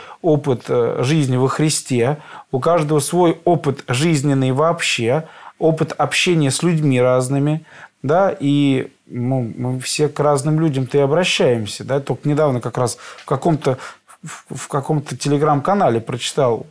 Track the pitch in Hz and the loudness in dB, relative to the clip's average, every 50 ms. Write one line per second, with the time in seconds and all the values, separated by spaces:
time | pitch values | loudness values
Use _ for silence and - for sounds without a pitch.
0 | - - - - - 180 151 143 139 143 127 117 - - 127 123 117 117 120 - | -18 -20 -12 -4 0 2 2 2 2 0 -2 -2 -2 -2 0 0 0 0 0 0
1 | 131 127 156 160 147 127 131 123 131 131 - - 151 156 151 - - - 131 120 | 0 0 2 2 2 2 2 2 2 0 0 0 0 0 0 -2 -4 -2 0 0
2 | 113 123 151 151 - - - - - _ - 131 127 165 170 175 156 147 156 151 | 2 0 0 -4 -6 -14 -20 -20 -12 _ -4 -2 0 2 2 2 2 2 2 0
3 | 135 - - 175 180 170 165 - - 175 175 160 - 147 - - - - 127 123 | 0 0 2 2 4 4 2 2 2 2 2 2 2 -2 -4 -4 -4 -4 -2 0
4 | 151 175 165 143 131 147 139 135 131 131 131 131 151 165 170 165 - - - - | 2 2 2 2 2 2 2 2 2 2 2 2 2 2 0 0 -2 -4 -2 -2
5 | 120 113 127 156 160 - - - - - - - - 160 160 156 160 - - - | 0 0 0 0 -2 -6 -12 -20 -20 -20 -8 -2 0 2 2 2 0 -2 -2 -2
6 | 147 135 - - - 185 180 165 147 139 127 - - 175 175 156 151 147 131 127 | -2 -2 0 0 0 2 2 2 2 2 0 0 0 0 2 2 2 2 2 4
7 | 123 127 127 127 127 127 139 139 139 147 151 156 156 - - - - - _ _ | 4 4 4 2 0 0 0 0 0 0 0 -2 -4 -10 -20 -20 -20 -20 _ _
8 | - 131 156 180 196 190 - - 139 143 143 143 143 139 135 131 - - - _ | -4 0 2 2 2 2 0 -2 0 0 2 2 2 2 2 0 -2 -6 -10 _
9 | _ - - 123 120 123 135 131 123 110 - - 123 123 127 131 127 - - - | _ -12 -8 -6 -4 -2 -2 -2 -2 -4 -6 -6 -6 -4 -4 -6 -6 -6 -4 -2
10 | 151 143 147 - 147 147 147 139 131 156 156 156 165 165 139 135 131 117 - 143 | -2 -2 0 0 0 2 2 2 2 0 0 2 2 0 0 -2 -2 0 0 2
11 | 139 135 143 170 180 175 - - 202 143 123 117 110 101 - - 107 107 131 143 | 2 2 2 0 0 0 0 2 2 2 2 0 -2 -6 -8 -10 -6 -4 -4 -4
12 | 139 - 127 - - 147 147 143 156 147 131 123 - 120 - - 127 117 - - | -2 -4 -6 -4 -2 -2 0 2 2 2 2 0 -2 -4 -4 -2 -2 -2 -2 -6
13 | - - - - - - 147 131 - 175 160 143 - 135 127 - - - - - | -12 -20 -20 -14 -8 -4 -4 -2 0 0 0 0 0 0 -2 -2 -4 -14 -18 -20
14 | _ - - - - 156 - - - - - 135 - - - 143 135 - 160 151 | _ -20 -20 -20 -18 -18 -16 -16 -16 -14 -14 -12 -10 -6 -6 -4 -2 -2 -2 -2
15 | 139 - 135 127 - 147 143 143 147 151 147 139 131 - 190 202 190 143 117 113 | -2 -4 -8 -6 -2 0 0 2 2 2 2 2 0 0 0 2 2 2 2 0
16 | 110 - 127 120 - - - - 143 123 117 107 107 - | -2 -4 -8 -6 -6 -4 -2 0 2 2 0 0 -4 -8